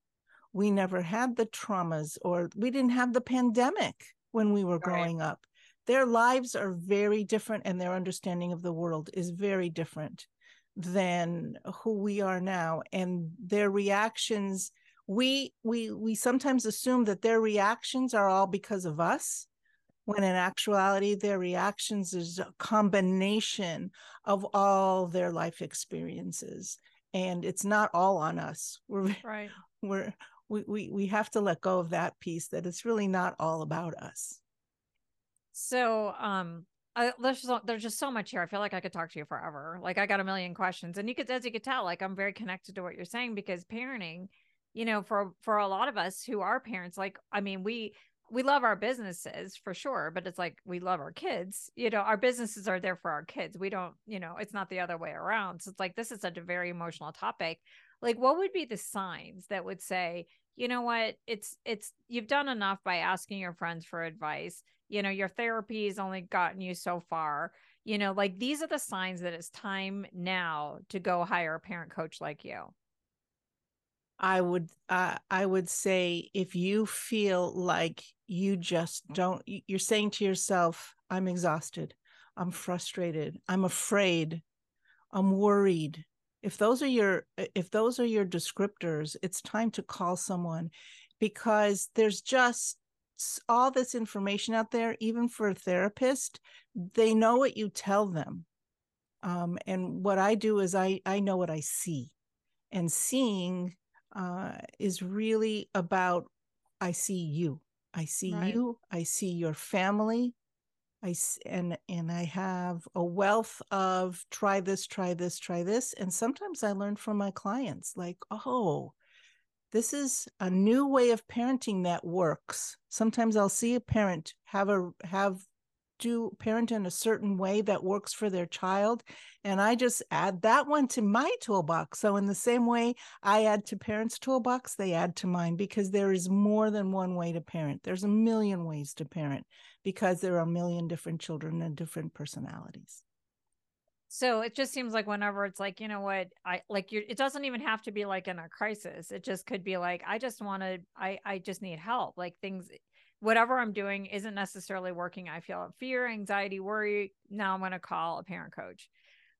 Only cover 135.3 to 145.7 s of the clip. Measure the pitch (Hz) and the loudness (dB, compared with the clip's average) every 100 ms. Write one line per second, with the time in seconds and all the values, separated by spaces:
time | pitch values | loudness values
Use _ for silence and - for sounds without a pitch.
135.3 | 180 170 170 196 214 190 202 196 185 180 | 2 0 0 -2 0 2 2 4 4 4
136.3 | 196 208 214 214 208 190 190 185 180 170 | 4 6 6 4 2 0 0 0 0 -2
137.3 | 165 - - 147 - - 185 202 214 226 | -4 -4 -4 -2 -4 -4 -2 2 4 6
138.3 | 226 208 185 165 151 143 - 151 170 147 | 4 2 0 -2 -4 -8 -8 -8 -4 -4
139.3 | 139 - - - _ 196 190 190 180 185 | -4 -8 -20 -20 _ -6 0 2 2 2
140.3 | 175 165 170 175 175 165 165 165 165 - | 2 2 2 0 -2 -2 -4 -6 -8 -6
141.3 | 156 156 165 165 147 160 160 156 - 147 | -6 -4 -4 -4 -6 -6 -6 -8 -8 -10
142.3 | - - - - - - - _ _ _ | -8 -10 -10 -14 -18 -20 -20 _ _ _
143.3 | _ _ _ _ _ _ _ _ - 254 | _ _ _ _ _ _ _ _ 0 2
144.3 | 220 226 277 262 269 240 220 208 208 208 | 2 0 -2 -2 -2 -2 -2 0 0 0
145.3 | 202 202 190 196 | 0 -2 -2 -6